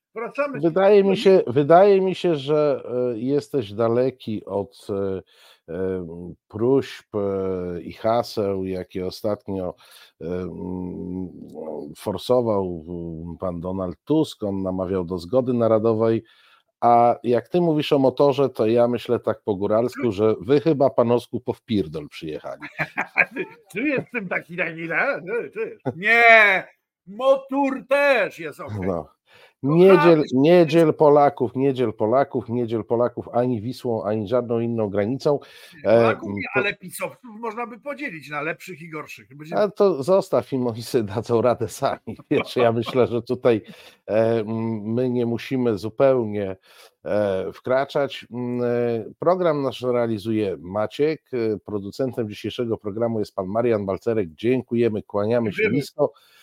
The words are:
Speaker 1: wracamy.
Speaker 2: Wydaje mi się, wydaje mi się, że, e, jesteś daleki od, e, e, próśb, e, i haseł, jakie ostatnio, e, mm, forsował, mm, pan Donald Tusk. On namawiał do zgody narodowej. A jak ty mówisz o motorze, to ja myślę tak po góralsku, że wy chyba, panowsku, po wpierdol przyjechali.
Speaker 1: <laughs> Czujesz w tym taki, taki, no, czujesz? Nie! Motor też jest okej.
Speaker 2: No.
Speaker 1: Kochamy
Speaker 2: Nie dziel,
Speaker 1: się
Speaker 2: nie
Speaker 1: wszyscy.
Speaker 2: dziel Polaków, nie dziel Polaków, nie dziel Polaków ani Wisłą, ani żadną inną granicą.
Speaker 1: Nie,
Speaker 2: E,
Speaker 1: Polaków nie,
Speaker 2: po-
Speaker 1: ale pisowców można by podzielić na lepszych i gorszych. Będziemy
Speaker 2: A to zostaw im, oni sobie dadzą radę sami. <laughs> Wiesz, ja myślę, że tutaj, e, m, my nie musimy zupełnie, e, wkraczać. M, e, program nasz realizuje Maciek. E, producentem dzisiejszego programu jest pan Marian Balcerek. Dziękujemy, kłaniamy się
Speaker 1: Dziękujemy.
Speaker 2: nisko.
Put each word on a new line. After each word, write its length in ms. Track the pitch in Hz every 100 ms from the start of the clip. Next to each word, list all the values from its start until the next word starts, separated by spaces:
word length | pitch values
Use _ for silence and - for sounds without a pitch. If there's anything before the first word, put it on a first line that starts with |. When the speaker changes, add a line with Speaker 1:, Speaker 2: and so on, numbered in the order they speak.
| _ 220
Speaker 1:
wracamy. 440 | 226 - 285 254
Speaker 2:
Wydaje 440 | 165 190 196 208
mi 140 | 196 196
się, 240 | 196 190 -
wydaje 540 | 123 143 170 202 196
mi 140 | 190 180
się, 200 | 175 151
że, 480 | 135 151 147 127 - 123 123
e, 40 | 110
jesteś 560 | 127 143 - 143 101
daleki 720 | 101 117 117 131 127 - 104 -
od, 420 | 98 98 - -
e, 320 | 98 98 95 - _ _ _ -
e, 340 | 85 95 92 85 85 87 - _
próśb, 580 | 104 120 135 - - - 107
e, 680 | 101 98 95 92 90 87
i 120 | 82
haseł, 720 | - 110 120 117 113 98 98 95
jakie 400 | 92 90 95 92
ostatnio, 680 | - 107 104 - 95 90 - - - - -
e, 40 | 78
mm, 1040 | 90 90 85 90 90 90 87 90 92 90 73 - 78 78 76 73 78
forsował, 880 | 107 95 - 123 113 101 92 85 80
mm, 500 | 87 85 80 85 82
pan 220 | 92 87
Donald 340 | 90 95 90 85 -
Tusk. 380 | 156 147 -
On 180 | 104 98
namawiał 400 | 95 95 90 95 85
do 120 | 90
zgody 360 | 87 127 123
narodowej. 720 | 120 113 110 113 110 113 113 - _ _ _ _ _
A 340 | 120 120 120 113
jak 260 | 117 117 -
ty 120 | 175
mówisz 320 | 170 151 143
o 60 | 143
motorze, 500 | 131 127 143 131 135
to 180 | - 110
ja 200 | 120 120
myślę 320 | 120 - 113
tak 220 | - 104
po 140 | - 95
góralsku, 560 | 101 110 120 262 120
że 240 | 95 110 107
wy 180 | 92 147
chyba, 280 | 160 135 135
panowsku, 500 | - 117 120 - 120
po 140 | -
wpierdol 560 | - - 104 80 76 73
przyjechali. 520 | - 80 73 - - - -
Speaker 1:
<laughs> 920 | 151 - - - - 247 - - -
Czujesz 320 | 190 294 262 -
w 60 |
tym 160 | 240 185
taki, 300 | 180 165 175
taki, 240 | 165 165 165
no, 80 | 160 247 208 175 226 147
czujesz? 280 | 202 214 220 135 123
Nie! 720 | 208 233 233 226 208 185 - _ _ _ 175
Motor 800 | 202 269 269 - 277 269 269 -
też 500 | 285 285 247 175 -
jest 200 | 156 -
okej. 180 | 147 104
Speaker 2:
No. 260 | 92 85 - _ _ - - _
Speaker 1:
Kochamy 180 | 135 165
Speaker 2:
Nie 80 | 190 180
dziel, 200 | 170 156
Speaker 1:
się 40 | 139
Speaker 2:
nie 220 | 127 151 180
Speaker 1:
wszyscy. 120 | 160 165
Speaker 2:
dziel 140 | 156
Polaków, 640 | - 151 147 143 - 127 127
nie 180 | 139
dziel 200 | 127 113
Polaków, 560 | - 110 127 135 131 107
nie 180 | 123 117
dziel 160 | 113
Polaków 460 | - 117 120 - -
ani 280 | 117 123 113
Wisłą, 420 | 113 127 123 110
ani 240 | 90 110 98
żadną 320 | 123 117 117
inną 300 | 117 113 104
granicą. 500 | 101 101 135 156 139 - - - -
Speaker 1:
Nie, 60 | -
Speaker 2:
E, 80 | 117
Speaker 1:
Polaków 320 | 113 104 101
nie, 120 | 101 -
Speaker 2:
po- 60 | 131
Speaker 1:
ale 140 | 202 -
pisowców 540 | 180 - 185 - 247 214
można 280 | 233 214 233
by 120 | 233
podzielić 500 | 285 269 285 160 135
na 120 | 151
lepszych 400 | 156 170 - 151
i 80 | 165
gorszych. 460 | 156 135 - 107 143
Będziemy 240 | 151 202
Speaker 2:
A 80 | 208
to 340 | - 202 143
zostaw 500 | 135 190 190 131 -
im, 140 | 135 123
oni 160 | 113
sobie 200 | 113 127
dadzą 380 | 104 110 - 117
radę 260 | 120 107 113
sami. 300 | - 127 - -
<laughs> 220 | 98 -
Wiesz, 240 | 143 - -
ja 160 | 117
myślę, 360 | 117 110 131 113
że 140 | 117
tutaj, 400 | - 123 131 110 - - - _ -
e, 60 | 107 113 117
m, 60 | 107 113 113 110 104
my 160 | 117 127
nie 160 | 123 117
musimy 520 | 117 - 131 120 101
zupełnie, 800 | 110 - 135 131 107 104 95 92 _ - - _ 78
e, 460 | 104 101 95 90
wkraczać. 720 | - 120 131 139 151 139 - -
M, 280 | 120 123 123
e, 20 | 120 120 120 113 - -
program 420 | 160 185 175 147
nasz 200 | 135 113
realizuje 760 | 127 120 117 107 110 110 101 80
Maciek. 640 | 87 104 107 - 151 151 _
E, 260 | 127 110 101
producentem 720 | - 104 98 - 131 123 107
dzisiejszego 480 | 101 107 - 117 104
programu 420 | 104 104 117 113
jest 160 | 101 -
pan 120 | 92
Marian 380 | 110 120 107 95
Balcerek. 440 | 95 117 110 85
Dziękujemy, 720 | 78 113 127 - 117 117 107
kłaniamy 480 | - 101 104 120 110
się 40 | -
Speaker 1:
Dziękujemy. 180 | - 143
Speaker 2:
nisko. 380 | 135 - 143 - _ _